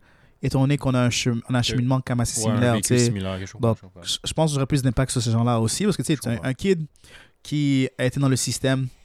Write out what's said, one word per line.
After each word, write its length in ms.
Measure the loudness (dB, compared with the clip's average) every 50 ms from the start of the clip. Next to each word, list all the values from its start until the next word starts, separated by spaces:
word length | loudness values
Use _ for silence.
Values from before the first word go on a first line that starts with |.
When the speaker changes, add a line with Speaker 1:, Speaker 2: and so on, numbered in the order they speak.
| _ _ _ _ _ _ _ _
Speaker 1:
étant 200 | -6 -2 2 2
donné 180 | 2 2 2 0
qu'on 160 | 0 0 2
a 60 | 2
un 100 | 2 2
chem-, 300 | 0 0 0 0 -2 -2 -4 -2
on 60 | -2
a 40 | 0
un 20 | 0
Speaker 2:
Que 40 |
Speaker 1:
cheminement 340 | 0 0 0 0 2 0 0
quand 140 | 0 -2 -2
même 60 | -2
assez 200 | -2 -2 -2 -2 0
Speaker 2:
Ouais, 40 |
un 40 | 0 2
Speaker 1:
similaire, 200 | 2 2 2 2
Speaker 2:
vécu 140 | 2 2 2
Speaker 1:
tu 100 | 2 4
sais. 60 | 4
Speaker 2:
similaire, 320 | 2 0 -2 -4 -4 -6 -6
quelque 100 | -8 -10
chose 100 | -6 -2
Speaker 1:
Donc, 200 | 0 0 0 0
Speaker 2:
comme 100 | -6 -14 -20
ça. 40 | -14 -8 -6 -6 -6 -6
Speaker 1:
je, 60 | -6
je 40 | -2
pense 180 | 0 0 0
que 40 | 2
j'aurais 120 | 0 0
plus 160 | 0 0 2 2
d'impact 280 | 2 2 0 0 0
sur 100 | 0 -2
ces 120 | 0 2 2
gens-là 260 | 2 2 2 2 2
aussi, 220 | 2 0 0 0 0
parce 120 | 0 0
que, 60 | 0 0
tu 120 | -2 -2
sais, 40 | -2 -2
Speaker 2:
Je 60 | -4
Speaker 1:
un, 60 | -6
Speaker 2:
comprends. 120 | -4 -4 -6
Speaker 1:
un 60 | -6
kid 320 | -2 0 0 0 0 0 -8 _ _ -20 -20 -20 -20 -20 _ _ _ _
qui 460 | -6 -2 0 0 2 2 2 0 0 -2 -2
a 60 | -2
été 160 | -2 0 2
dans 80 | 2 2
le 80 | 2
système 500 | 2 0 -4 -4 -2 0 0 0 0 -2 -6 -8 _ _